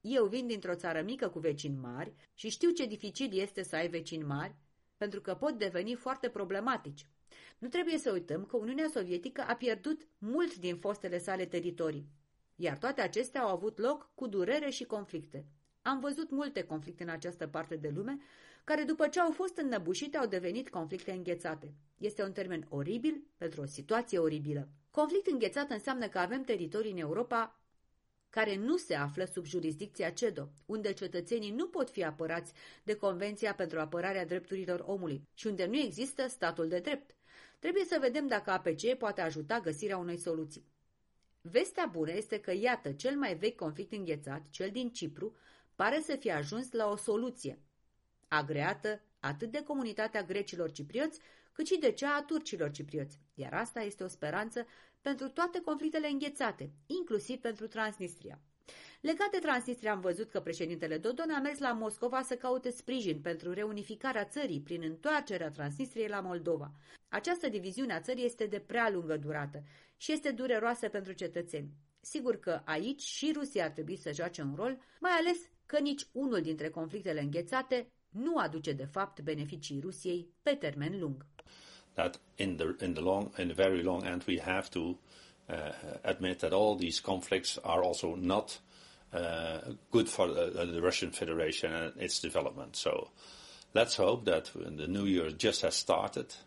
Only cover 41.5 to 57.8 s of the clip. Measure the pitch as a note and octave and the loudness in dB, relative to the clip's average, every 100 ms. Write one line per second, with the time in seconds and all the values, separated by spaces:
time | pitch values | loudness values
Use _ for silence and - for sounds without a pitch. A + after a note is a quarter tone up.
41.5 | F#3 F#4+ - E4 E3+ D#3 F3 G#3+ G#3+ G#3 | 2 2 2 0 2 0 0 -2 -4 0
42.5 | F#3 A#3 B3+ - C#3 B3 C#4+ C4 E3 G#3 | 2 2 2 -2 -2 0 2 0 2 0
43.5 | A#3+ E3 D3+ G3 G#3 F3+ D3 D3 C#3 C#3+ | 0 -4 -4 -6 -6 -4 -4 -4 -8 -10
44.5 | - F#3+ G#3 B3 A#3 D#3+ D3 G#3 - - | -4 -4 -2 -4 -4 -6 -4 -8 -8 -20
45.5 | - _ _ G3 D4 D4+ C#4 A3+ D#3+ D3 | -20 _ _ 4 4 0 -2 2 0 0
46.5 | A3 B3+ A#3 G#3+ G#3 - G#3 B3 B3 C3+ | -4 -2 0 2 2 2 2 2 -4 -8
47.5 | - - _ _ _ _ _ _ D#3 C#3+ | -10 -16 _ _ _ _ _ _ 0 2
48.5 | D3 D#3 G3+ G#3+ G#3 _ _ C#3 D3 - | 0 0 0 -2 -4 _ _ -6 -4 -4
49.5 | D4 D4 C#4+ A#3+ G#3 A3 A3 F3+ F#3+ G3+ | -4 -2 -2 -2 -2 -2 0 0 -2 -2
50.5 | F3 E3 D3 C#3+ A#3 D#4 D4+ - - _ | -2 -4 -4 -4 0 0 -2 -20 -20 _
51.5 | - D#4+ F#4 C#4+ - C#4 C#4+ D4 D#4+ - | -6 0 4 4 4 2 0 0 -2 -2
52.5 | F#3+ D3+ D3 D3 D#3 C#3 - _ - C3 | -2 -2 -2 -6 -4 -4 -8 _ -10 -4
53.5 | D3+ A3+ - G#3 G3 F#3 - D3+ E3+ A3 | -4 -4 -4 -6 -6 -10 -6 -4 -2 -2
54.5 | A#3 A#3 - - _ - C#4 C4+ C4+ F4 | -4 -8 -12 -20 _ -4 -2 -4 0 0
55.5 | F4 E4 D4+ D#4 D#4 D4+ C#4 C#4+ C#4+ B3 | 0 -2 0 0 0 0 0 -2 0 -2
56.5 | - C#3+ - _ E4+ E4+ G#3+ - B3+ A#3 | -2 -10 -12 _ -4 0 0 0 -4 -2
57.5 | G#3+ A3 A3 | -4 -6 -2